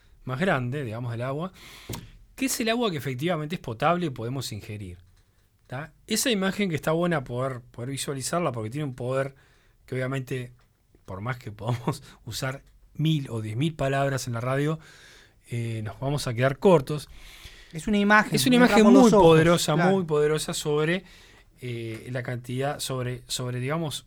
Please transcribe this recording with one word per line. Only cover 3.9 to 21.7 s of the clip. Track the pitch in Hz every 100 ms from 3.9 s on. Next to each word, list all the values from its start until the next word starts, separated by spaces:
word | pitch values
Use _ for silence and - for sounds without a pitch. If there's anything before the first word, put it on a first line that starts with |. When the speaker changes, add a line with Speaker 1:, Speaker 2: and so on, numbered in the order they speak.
| 175 170
Speaker 1:
y |
podemos | 120 113 135 -
ingerir, | 120 - 104 95 87 - _ _ _ _ _ -
¿tá? | 127 156 _ -
Esa | 214 285
imagen | 208 190 185 202
que | 147
está | -
buena | 160 175 160
poder, | 123 123 135 127
poder | - - 120
visualizarla, | 135 - 139 127 170 165
porque | 120 110
tiene | 135
un | 147
poder | 127 123 135 135 - _ _ _ _ -
que |
obviamente, | 127 127 135 127 131 123 - _ _ _ _
por | - 95
más | 113 120
que | -
podamos | 104 110 120 - 131 -
<laughs> | -
usar | - 107 135 135 - _ _
mil | - 156 156 135
o | 117
diez | 107 110
mil | 160
palabras | 160 135 139 139 135 -
en |
la | 117
radio, | 123 135 147 156 - - - - - _ -
eh, | 117 117 110
nos | 107 -
vamos | 135 143 135
a |
quedar | 117 131 139
cortos. | 202 165 135 151 - - - - - - -
Speaker 2:
Es | 160 220
una | 208
imagen, | 202 214 208
Speaker 1:
Es | 147 269
una | 247
Speaker 2:
entra | 247
Speaker 1:
imagen | -
Speaker 2:
por | 214
los | 262
Speaker 1:
muy | 240
Speaker 2:
ojos, | 202
Speaker 1:
poderosa, | 165 160 160 170 -
Speaker 2:
claro. | 156 180
Speaker 1:
muy | 196
poderosa | 165 147 151 156 156
sobre, | 165 156 147 156 180 - - - - _ _
eh, | 123